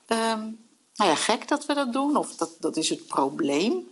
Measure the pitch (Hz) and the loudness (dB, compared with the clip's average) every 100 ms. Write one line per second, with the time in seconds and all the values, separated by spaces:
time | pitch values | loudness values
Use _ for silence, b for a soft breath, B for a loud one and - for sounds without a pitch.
0 | - 226 226 220 220 220 - _ _ - | -4 0 0 -2 -4 -12 -16 _ _ 0
1 | 202 147 - 254 - 294 - 285 262 254 | 4 4 2 0 0 -2 0 -2 0 0
2 | 285 254 160 - 160 - 156 151 156 165 | 0 0 -2 -4 -6 -4 -4 -2 -2 -2
3 | - - 139 151 147 143 214 370 - | -4 0 0 0 0 2 2 0 -4